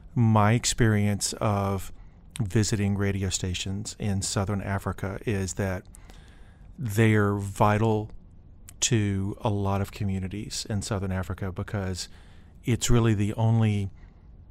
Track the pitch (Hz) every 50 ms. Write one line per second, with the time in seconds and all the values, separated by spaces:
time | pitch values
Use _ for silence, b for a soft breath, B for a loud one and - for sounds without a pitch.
0 | B B - 123 117 110 110 107 104 104 117 120 - - - - 120 110 107 104
1 | 104 104 104 95 - - - - - 110 101 101 98 98 98 92 - - - b
2 | b b b b b - - - 113 95 - 117 104 - 113 101 101 98 101 95
3 | 101 98 98 95 98 92 - - - 92 90 - - 98 95 101 104 - - -
4 | - 104 98 95 90 - - 110 98 101 104 98 101 104 98 98 - 95 92 -
5 | - 95 98 - - - 104 98 95 90 - - 101 95 92 90 - - B B
6 | B B B B B B B B B B B B B B B - 127 104 98 113
7 | 113 110 107 107 104 101 101 101 101 101 98 - 113 107 104 107 113 113 107 107
8 | 107 - - - - - - - - - - - - - - - - - 123 110
9 | 104 101 98 98 98 101 - - - 117 101 101 98 98 98 98 98 - - -
10 | 104 95 95 95 95 92 101 104 113 - - - - - 110 98 - - 113 92
11 | 98 95 92 92 95 - 92 - 104 95 90 - 101 - - 101 95 92 92 90
12 | - - B B B B B B B B B B - - 113 - - - 120 120
13 | 113 113 107 98 104 101 110 113 113 113 117 113 113 107 104 101 98 95 - b
14 | b b b b b b - - - -